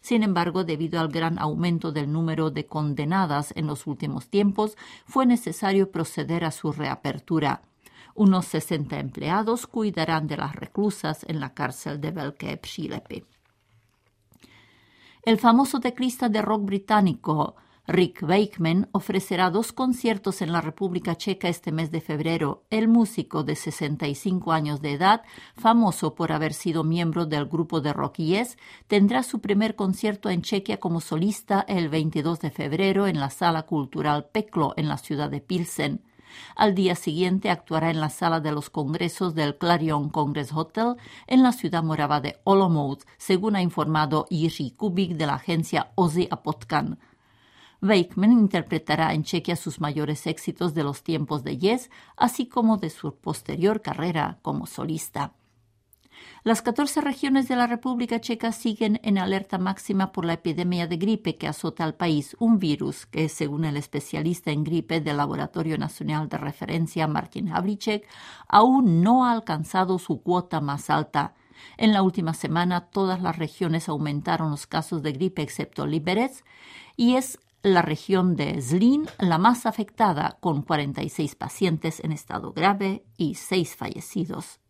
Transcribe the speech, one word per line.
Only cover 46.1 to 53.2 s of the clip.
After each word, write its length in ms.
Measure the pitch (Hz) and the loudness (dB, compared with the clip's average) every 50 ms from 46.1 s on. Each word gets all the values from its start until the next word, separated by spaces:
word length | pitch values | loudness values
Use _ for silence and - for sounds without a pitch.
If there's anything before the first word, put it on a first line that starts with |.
| 151 175 175 - | 4 2 0 0
a 100 | 170 - | -4 -6
Potkan. 560 | _ 151 147 - - - 160 147 143 147 160 _ _ _ _ _ _ _ _ _ _ _ _ - - - _ _ - | _ -6 -6 -6 -6 -2 -2 -2 -2 -2 -8 _ _ _ _ _ _ _ _ _ _ _ _ -20 -20 -20 _ _ 2
Wakeman 480 | 196 214 190 170 175 - 180 190 214 | 4 4 4 2 0 0 2 6 6
interpretará 840 | 247 233 214 190 - 170 160 - 175 156 - - 151 151 165 151 - | 8 8 6 4 4 0 -2 -2 -4 -4 0 0 0 2 2 0 0
en 80 | 156 | -2
Chequia 340 | 151 - - 170 160 - 175 | -2 -2 -2 -2 0 -2 -4
sus 240 | - - 160 143 - | -4 -4 -8 -6 -4
mayores 460 | 151 147 139 151 151 147 151 - - | -4 -4 -2 -2 -2 -2 -4 -4 -4
éxitos 480 | 156 156 - - - 160 - 180 175 147 | -6 -6 -4 -6 -8 -4 -2 -4 -2 0
de 100 | 165 147 | 0 -2
los 200 | 143 139 - _ | -2 -4 -6 _
tiempos 400 | - 165 151 147 - 156 147 123 | -4 -2 -2 -2 -2 -4 -6 -4
de 160 | 147 143 127 | -6 -6 0
Yes, 320 | 156 202 233 254 - - - - - - _ | 0 0 0 0 -4 -10 -20 -20 -20 -20 _
así 300 | - - 240 - - 247 | 0 0 0 2 -2 -6
como 300 | 240 - 247 226 220 220 | -2 0 2 4 4 2
de 120 | 202 - 156 | 2 -2 -8
su 260 | - - - 147 - | -8 -8 -10 -10 -10
posterior 680 | _ | _